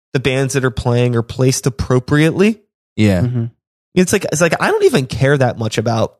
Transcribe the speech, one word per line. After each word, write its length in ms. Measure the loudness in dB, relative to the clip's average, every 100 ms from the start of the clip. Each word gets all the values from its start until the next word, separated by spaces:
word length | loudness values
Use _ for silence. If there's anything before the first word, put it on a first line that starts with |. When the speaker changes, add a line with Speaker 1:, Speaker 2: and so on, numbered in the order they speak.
| _
Speaker 1:
the 80 | -4
bands 340 | -2 0 -2
that 100 | 0
are 60 | -2
playing 460 | -2 -2 0 0 0
are 60 |
placed 440 | -4 -2 0 0 -4
appropriately. 960 | -4 -2 -2 0 2 2 2 0 -2 _ _ _ 0
Speaker 2:
Yeah. 260 | 2 2
Speaker 3:
Mm-hmm. 220 | 0 -2 -6 -10 _ _ _ -2
Speaker 1:
It's 160 | 0
like, 120 | 0
it's 160 | -2 -2
like, 200 | 0 0
I 100 | 0
don't 120 | 2
even 220 | 2 2 -2
care 300 | 0 0 2
that 180 | 0 -2
much 200 | -6 -4
about 380 | -2 -2 -4